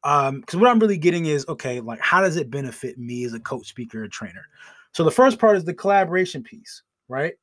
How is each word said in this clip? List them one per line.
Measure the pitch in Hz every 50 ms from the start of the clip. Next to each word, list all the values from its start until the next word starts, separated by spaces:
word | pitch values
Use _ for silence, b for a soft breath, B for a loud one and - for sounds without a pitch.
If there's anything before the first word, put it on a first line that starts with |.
| -
Um, | 143 147 143 139 135 135 139
'cause | - - - 175
what | 220 247
I'm | 240 220
really | 220 214 202 170
getting | 151 175 170 170 165
is, | 156 151 143 135 -
okay, | - - - 131 123 123
like, | 113 113 117 113
how | - - 170 185
does | 196 190 156
it | 170 147 120
benefit | 117 139 139 131 127 - - 127 127
me | 131 120 120 123 123 123
as | 120 113
a | 113
coach, | 113 - 139 123 107
speaker, | - - - 120 117 - 110 110
or | 101
trainer? | - - 110 92 85 95 - _ b b b b b b b b
So | _ -
the | 165 156
first | - - 254 269 - 226
part | - 220 208
is | 190 165
the | 165 175
collaboration | - - 196 196 202 190 165 175 185 185 180 - 143 113
piece, | - - - _ - - - _ _ _ _ _ _
right? | 127 135 143 175 - _